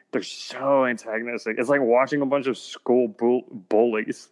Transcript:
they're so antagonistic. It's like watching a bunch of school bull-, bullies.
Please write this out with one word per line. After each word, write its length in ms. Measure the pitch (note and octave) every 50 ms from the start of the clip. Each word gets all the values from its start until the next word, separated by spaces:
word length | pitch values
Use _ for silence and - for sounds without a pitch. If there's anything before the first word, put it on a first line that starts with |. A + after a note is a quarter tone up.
| _ _
they're 100 | - A2+
so 600 | F#2 - - - - - - B2+ C3+ C#3 C#3 C#3 C3
antagonistic. 720 | B2 A#2 A2 - B2 A2 A2+ A#2 A#2+ A#2+ A2 - - A2 -
It's 100 | A2+ B2
like 120 | C#3+ C#3+
watching 420 | C3 A2+ A#2+ B2+ C3+ - D3+ C#3+
a 40 | C#3
bunch 200 | C3 C#3 C#3+ B2+
of 100 | C3+ A2
school 520 | - - - - - - - A#2+ B2+ B2 A2
bull-, 360 | G#2 - A#2 A#2+ B2 B2+ - - - G#2 F2+ -
bullies. 600 | A2 G#2+ A#2+ A#2+ A2 G#2+ - - - - - _